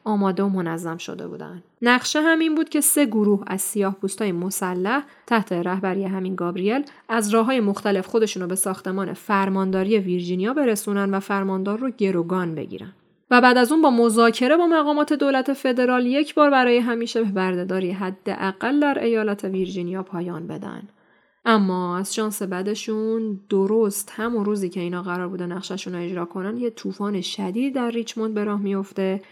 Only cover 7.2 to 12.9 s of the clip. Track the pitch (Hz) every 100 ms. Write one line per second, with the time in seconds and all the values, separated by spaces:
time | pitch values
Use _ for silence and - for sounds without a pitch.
7.2 | 208 226 226 262 202 196 208 190 185 233
8.2 | 214 185 180 185 190 185 185 190 185 190
9.2 | - 196 196 190 190 190 190 220 185 180
10.2 | 175 185 208 294 254 208 208 202 196 196
11.2 | 196 196 196 190 196 214 262 - 196 175
12.2 | 170 185 170 156 - 95 190